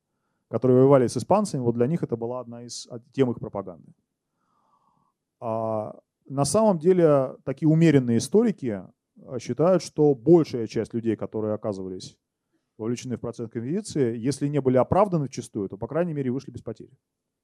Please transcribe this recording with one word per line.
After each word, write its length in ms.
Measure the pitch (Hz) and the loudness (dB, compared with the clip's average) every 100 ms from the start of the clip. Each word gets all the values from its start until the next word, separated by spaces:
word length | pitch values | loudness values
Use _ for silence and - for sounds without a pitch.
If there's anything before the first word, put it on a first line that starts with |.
| _ _ _ _ _ | _ _ _ _ _
которые 300 | 113 127 127 | -2 4 6
воевали 280 | 135 143 117 | 8 6 4
с 100 | 127 | -2
испанцами, 440 | 117 196 208 143 | 0 0 0 -4
вот 140 | 120 | -2
для 120 | 117 123 | 0 0
них 160 | 165 | -2
это 140 | - 117 | -4 -6
была 240 | 117 127 | -6 -10
одна 220 | 117 117 | -12 -16
из, 220 | 120 - - | -16 -16 -16
а, 100 | 120 _ | -18 _
тем 180 | - 127 | -2 -2
их 80 | 110 | -2
пропаганды. 540 | 110 101 95 80 - _ _ _ _ _ _ _ _ _ _ _ _ _ _ - | -8 -10 -10 -14 -20 _ _ _ _ _ _ _ _ _ _ _ _ _ _ -12
А, 580 | 120 113 110 110 107 - _ _ - | -6 -4 -4 -6 -8 -14 _ _ -10
на 160 | 135 | -4
самом 340 | 139 208 220 175 | 0 2 2 2
деле, 580 | 160 185 160 143 131 135 | 2 4 6 4 2 -6
такие 240 | - 135 151 | -10 -2 2
умеренные 500 | 160 165 139 123 117 | 4 6 6 4 0
историки, 640 | - 202 233 - 127 98 87 _ _ _ | 2 2 2 0 -6 -8 -10 _ _ _
а, 140 | 101 110 | -14 -10
считают, 440 | - 123 165 180 | -6 -2 2 2
что 320 | - - 151 | -2 0 2
большая 520 | 127 123 170 147 123 110 | 2 4 4 4 -4 -4
часть 280 | 117 104 | -4 -4
людей, 220 | 117 113 104 | -4 -4 -4
которые 380 | 101 110 107 | -4 -6 -4
оказывались 640 | 107 113 95 92 92 - _ _ _ _ _ _ - | -4 -6 -6 -8 -12 -16 _ _ _ _ _ _ -10
вовлечены 400 | 110 120 127 110 | -6 -6 -6 -8
в 40 | |
процесс 260 | 120 113 113 | -8 -10 -10
инквизиции, 720 | 117 120 185 208 160 120 117 | -8 -6 -6 -4 -2 -2 -2
если 300 | 120 139 143 | -4 -4 -4
не 120 | 147 | -2
были 160 | 131 127 | 2 2
оправданы 500 | 120 175 208 175 135 | 4 2 2 0 -4
вчистую, 420 | - 110 113 95 | -8 -10 -6 -8
то, 80 | 98 | -8
по 120 | 113 | -8
крайней 240 | 151 175 | -4 -4
мере, 180 | 147 127 | -4 -4
вышли 220 | 131 - | -4 -8
без 100 | 117 | -16
потерь. 280 | 117 113 - _ _ _ _ _ | -14 -14 -16 _ _ _ _ _